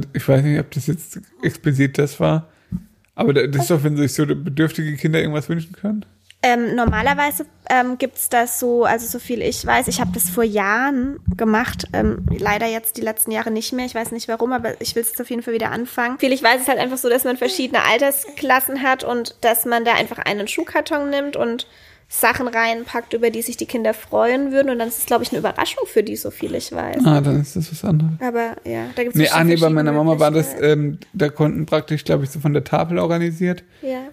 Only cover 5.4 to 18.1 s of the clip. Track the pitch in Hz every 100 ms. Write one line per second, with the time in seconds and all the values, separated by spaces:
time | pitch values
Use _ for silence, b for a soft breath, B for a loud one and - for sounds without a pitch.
5.4 | 147 165 165 - 202 214 - _ _ _
6.4 | 254 240 233 247 233 214 247 285 294 285
7.4 | 294 _ - 254 247 254 254 - - 247
8.4 | 240 - 247 240 220 226 233 247 - 233
9.4 | - - - 233 254 - 208 180 - 208
10.4 | 226 208 196 220 277 269 262 285 - 185
11.4 | 220 214 247 - - 180 214 - 180 -
12.4 | 208 208 226 226 220 - 220 220 - 220
13.4 | 226 220 226 254 254 233 226 233 - 226
14.4 | 233 254 233 - 233 233 233 - 240 240
15.4 | 240 226 220 180 247 - 240 262 269 262
16.4 | 302 254 262 254 254 254 247 247 254 254
17.4 | 254 370 254 233 - 220 277